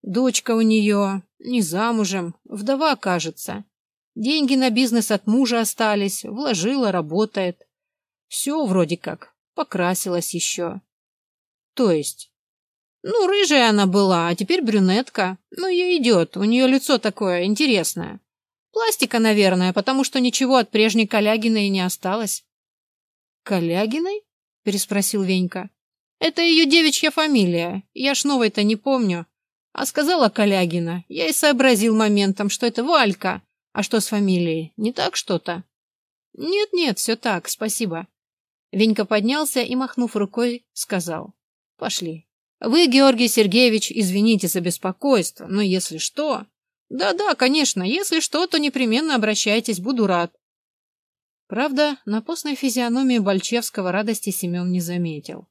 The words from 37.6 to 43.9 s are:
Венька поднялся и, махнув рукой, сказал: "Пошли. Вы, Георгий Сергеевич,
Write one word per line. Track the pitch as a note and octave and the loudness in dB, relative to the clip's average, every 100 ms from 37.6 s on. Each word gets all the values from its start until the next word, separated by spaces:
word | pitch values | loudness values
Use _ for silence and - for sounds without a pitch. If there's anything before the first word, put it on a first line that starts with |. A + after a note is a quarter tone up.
| A3 - A3 E3 F#3+ _ _ _ _ _ _ | -6 -4 -4 -6 -12 _ _ _ _ _ _
Венька | G3 A3 G#3+ | 0 2 2
поднялся | G3+ G#3+ G#3 C#4+ D4+ - | 0 0 0 -2 -2 -2
и, | A#3+ B3+ | -2 -4
махнув | C4 - A#3+ G#3+ | -4 -4 -4 -2
рукой, | G3 A#3 A#3+ A#3+ _ | -4 -2 -4 -4 _
сказал: | - - G3 E3+ D#3+ - _ _ _ _ _ | -14 -6 -6 -4 -8 -10 _ _ _ _ _
"Пошли. | - - F3 E3 _ _ _ _ | -8 -6 -8 -10 _ _ _ _
Вы, | A3+ C#4+ E4+ | 0 2 4
Георгий | B3+ C4+ A#3 A#3+ | 6 6 4 2
Сергеевич, | - G#3 G#3 B3 A3 - | 2 2 6 4 4 -2